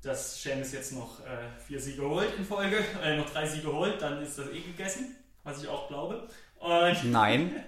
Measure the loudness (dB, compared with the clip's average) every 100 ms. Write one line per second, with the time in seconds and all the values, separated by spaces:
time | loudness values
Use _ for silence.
0 | -6 -6 -6 -8 -4 -4 -4 -6 -8 -8
1 | -10 -12 -10 -10 -10 -12 -10 -8 -6 -2
2 | 0 2 2 0 -2 0 2 2 0 0
3 | 0 0 0 -2 -2 -2 -2 0 0 0
4 | -2 -4 -6 -8 -8 -8 -10 -6 -6 -4
5 | -8 -12 -20 -16 -12 -8 -6 -6 -6 -6
6 | -4 -6 -10 -16 -20 -6 4 6 8 6
7 | 4 8 8 8 4 -2